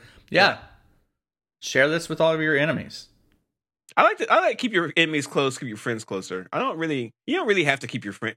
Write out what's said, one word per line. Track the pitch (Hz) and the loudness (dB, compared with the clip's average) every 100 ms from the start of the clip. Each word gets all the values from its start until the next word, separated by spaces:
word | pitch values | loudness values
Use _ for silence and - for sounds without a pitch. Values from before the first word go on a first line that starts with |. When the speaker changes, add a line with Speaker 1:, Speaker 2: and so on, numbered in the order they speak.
| - - _ | -20 -20 _
Speaker 1:
yeah. | 160 190 | 2 2
Speaker 2:
Yeah. | - - _ _ _ _ _ _ _ _ _ | 0 -10 _ _ _ _ _ _ _ _ _
Speaker 1:
Share | - 131 143 | -2 2 2
this | 165 - | 0 -4
with | 156 | 0
all | 160 | 2
of | 160 | 2
your | 156 143 | 0 2
enemies. | 156 120 71 - - _ _ _ _ _ _ _ _ - | 0 -2 -8 -16 -20 _ _ _ _ _ _ _ _ 4
Speaker 2:
I | |
like | 330 427 | 4 4
to, | - | 2
I | 277 | 4
like | 349 226 | 4 0
keep | 247 | -2
your | 190 160 170 | 0 0 2
enemies | 160 151 127 | 2 0 -2
close, | 151 139 127 | 0 0 -2
keep | 127 | -8
your | 107 | -8
friends | 127 110 | -6 -6
closer. | - 95 92 92 92 | -6 -8 -8 -10 -8
I | 165 | -6
don't | 262 160 | -4 -4
really, | 160 135 113 - - | -4 -4 -6 -10 -6
you | 359 | -2
don't | 269 | 2
really | 196 | 2
have | 147 135 | 2 0
to | 113 | -4
keep | 107 | -8
your | 101 | -8
fri-, | 95 113 | -8 -8